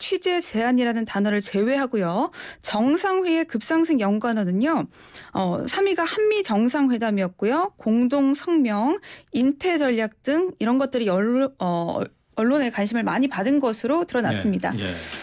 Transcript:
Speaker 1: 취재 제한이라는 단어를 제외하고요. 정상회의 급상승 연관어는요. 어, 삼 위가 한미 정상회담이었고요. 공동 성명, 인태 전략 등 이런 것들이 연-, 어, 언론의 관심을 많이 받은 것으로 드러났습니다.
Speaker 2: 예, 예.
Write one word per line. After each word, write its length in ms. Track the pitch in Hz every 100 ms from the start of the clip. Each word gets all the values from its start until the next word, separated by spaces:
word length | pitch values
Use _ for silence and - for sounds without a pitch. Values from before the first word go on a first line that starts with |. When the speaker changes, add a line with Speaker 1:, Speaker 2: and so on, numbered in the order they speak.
Speaker 1:
취재 400 | - 359 370 349
제한이라는 640 | 339 220 233 254 240 233
단어를 360 | 220 202 208 208
제외하고요. 920 | 202 196 220 277 262 220 175 185 320 - - -
정상회의 840 | - 202 247 339 392 370 359 330
급상승 560 | 320 214 - 330 330 285
연관어는요. 840 | 196 214 240 220 185 185 285 311 - - - - -
어, 300 | - 185 175 -
삼 180 | 381 392
위가 160 | 359
한미 400 | 330 - 427 427
정상회담이었고요. 1300 | 381 208 240 302 277 240 226 202 180 - 202 294 381 -
공동 580 | 226 226 247 285 269
성명, 640 | 285 - 330 240 208 247 392 - - -
인태 480 | 247 262 285 370 330
전략 420 | 277 226 220 -
등 260 | - 311 370 -
이런 200 | 220 254
것들이 280 | 269 254 214
연-, 420 | 185 220 247 269 -
어, 400 | 185 170 170 - - - _ -
언론의 320 | 226 294 247
관심을 320 | - 202 233
많이 260 | 196 180 269
받은 320 | 190 202 285
것으로 440 | 262 220 240 320
드러났습니다. 680 | 349 247 208 104 202 180 - 110
Speaker 2:
예, 40 |
예. 80 | 90 85 - -